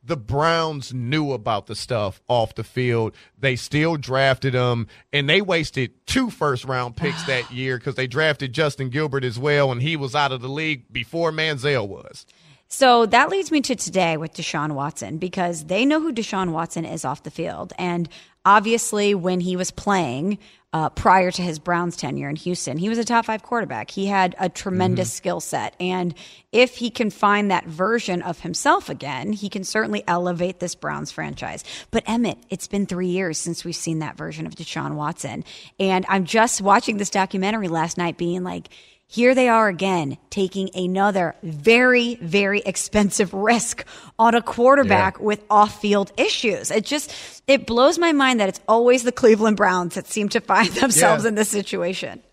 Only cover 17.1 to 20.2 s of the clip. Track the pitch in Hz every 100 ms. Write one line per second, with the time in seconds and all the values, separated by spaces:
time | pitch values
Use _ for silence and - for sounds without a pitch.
17.1 | 143 156 - 170 - 180 - 180 175 170
18.1 | - - _ 190 208 208 226 - 208 208
19.1 | 202 175 185 180 180 185 - - 196 151
20.1 | 127